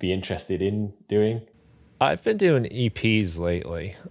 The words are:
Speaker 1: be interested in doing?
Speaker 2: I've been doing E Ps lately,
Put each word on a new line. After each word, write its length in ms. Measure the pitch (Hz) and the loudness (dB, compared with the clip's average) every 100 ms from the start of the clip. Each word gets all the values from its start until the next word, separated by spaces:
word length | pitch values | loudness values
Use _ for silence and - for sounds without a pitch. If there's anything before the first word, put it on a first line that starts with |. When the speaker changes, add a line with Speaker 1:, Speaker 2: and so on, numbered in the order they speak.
Speaker 1:
be 100 | 90 | -2
interested 520 | 92 95 98 - 92 | -2 -2 -6 -4 -2
in 320 | 95 107 104 - - | -2 -2 -4 -8 -2
doing? 360 | 104 107 113 - _ _ _ - - | 2 2 0 -8 _ _ _ -12 0
Speaker 2:
I've 220 | 131 170 | 0 2
been 140 | 226 214 | 0 2
doing 280 | 190 143 117 | 4 4 2
E 200 | 127 120 | -2 -2
Ps 480 | - 113 110 98 82 | 0 2 2 2 -2
lately, 580 | 87 87 - 85 92 - - | -2 -2 -4 -8 -8 -12 -18